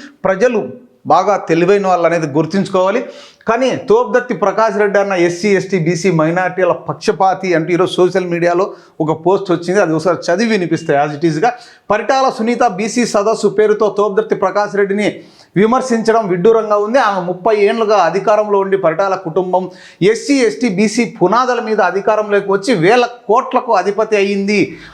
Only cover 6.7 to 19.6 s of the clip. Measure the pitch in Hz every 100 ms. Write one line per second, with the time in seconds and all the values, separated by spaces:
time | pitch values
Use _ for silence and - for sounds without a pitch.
6.7 | 156 - 143 - 185 190 185 185 165 160
7.7 | 170 180 175 180 185 180 170 170 170 202
8.7 | - - - 156 156 175 190 190 156 -
9.7 | 196 175 156 180 165 - 175 233 214 170
10.7 | 165 165 143 151 147 165 165 233 - -
11.7 | - - 208 226 269 269 190 220 233 240
12.7 | 185 214 247 226 214 202 220 208 202 214
13.7 | 208 214 196 208 196 214 196 190 196 202
14.7 | 190 202 202 208 - - - - 170 220
15.7 | 254 254 226 220 220 190 180 202 220 208
16.7 | 208 208 262 220 196 180 180 226 214 202
17.7 | 233 208 208 165 180 220 214 214 196 196
18.7 | 190 175 156 196 185 170 175 185 180